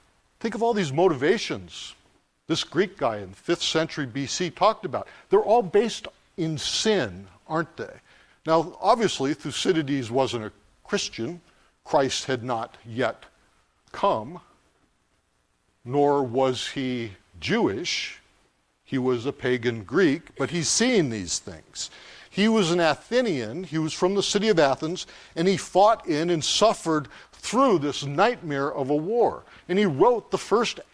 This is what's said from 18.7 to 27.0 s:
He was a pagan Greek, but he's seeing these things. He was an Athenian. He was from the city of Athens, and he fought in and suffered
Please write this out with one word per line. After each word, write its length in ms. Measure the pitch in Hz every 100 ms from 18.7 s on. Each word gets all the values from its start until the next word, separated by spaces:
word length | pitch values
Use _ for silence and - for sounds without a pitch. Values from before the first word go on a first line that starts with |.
| _
He 140 | - 135
was 280 | 127 123 127
a 60 |
pagan 520 | 135 131 127 117 113
Greek, 380 | 98 147 175 160 - -
but 140 | 131
he's 180 | 170 156
seeing 420 | - 240 233 147
these 280 | 110 87 -
things. 520 | - 80 - - - - - - -
He 200 | - 214
was 220 | 226 165
an 100 | 175
Athenian. 840 | 165 143 - 240 240 143 107 139
He 140 | 185 160
was 140 | 156
from 220 | - 185
the 80 | 196
city 260 | - 208 220
of 100 | 170
Athens, 480 | 143 127 160 185 - - -
and 140 | - 180
he 80 | 185
fought 500 | - 180 208 220 -
in 240 | 147 170
and 140 | 170
suffered 640 | - - 220 202 165 156